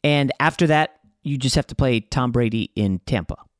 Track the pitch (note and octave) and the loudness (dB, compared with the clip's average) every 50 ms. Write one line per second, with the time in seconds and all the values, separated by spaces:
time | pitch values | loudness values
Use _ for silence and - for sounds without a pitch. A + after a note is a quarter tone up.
0 | - D3 D3 C#3+ C#3 C3 - _ C#3+ D#3+ - - F3 D3+ D#3 D3+ D#3 - _ _ | 2 2 2 2 2 0 0 _ 0 0 2 2 2 2 4 2 0 -2 _ _
1 | _ _ _ _ _ D3+ C#3+ C3 B2+ C3 - D3+ - - - - C#3 C3 A#2+ A2+ | _ _ _ _ _ -6 -4 -2 -2 0 0 0 -2 -2 -2 0 0 2 2 0
2 | - _ - C3+ B2+ B2 A#2+ B2 A#2+ A2+ A2+ A2 G#2 - _ - G#2+ G2 F#2+ F2+ | -2 _ -4 -2 -2 0 0 0 0 0 0 -2 -4 -4 _ -2 0 0 0 -2
3 | _ - C3+ G2+ E2 - - - - _ _ | _ -4 -4 -4 -4 -6 -10 -12 -14 _ _